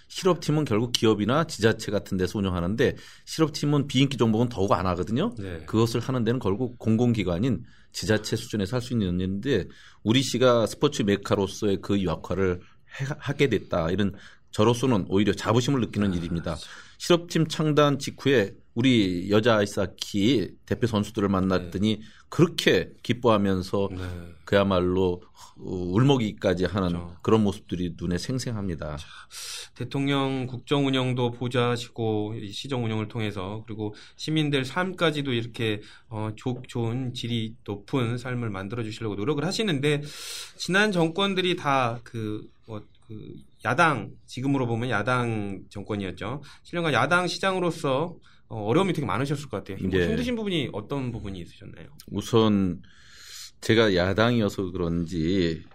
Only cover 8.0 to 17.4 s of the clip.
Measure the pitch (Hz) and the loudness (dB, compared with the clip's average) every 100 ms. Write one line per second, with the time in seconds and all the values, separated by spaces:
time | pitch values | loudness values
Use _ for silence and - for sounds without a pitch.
8 | 90 107 - 113 - 107 92 127 120 120 | 2 2 2 -6 -4 -4 -2 -4 -2 -2
9 | 92 90 95 98 135 110 78 - - - | 0 0 -2 -4 0 0 -2 -10 -20 -4
10 | 104 127 131 117 127 120 104 - 147 147 | 2 2 2 4 4 6 2 2 0 2
11 | 104 98 - 101 95 - 104 98 - 101 | 2 2 2 0 0 0 0 0 0 0
12 | 90 80 - 92 95 87 - - - - | 0 -2 -4 0 0 -2 -6 -20 -16 -8
13 | 135 151 - 147 139 95 - 87 82 95 | -8 -6 -4 0 2 0 0 -2 0 0
14 | 98 - - - - - 110 120 131 107 | -2 -4 -14 -20 -6 2 4 4 2 0
15 | - 95 101 95 98 117 127 135 104 101 | 2 2 2 2 2 2 2 0 -2 -2
16 | 101 87 82 82 85 76 - - - - | 0 -2 -2 -4 -4 -8 -10 -18 -20 -4
17 | - 170 170 165 | 2 2 2 0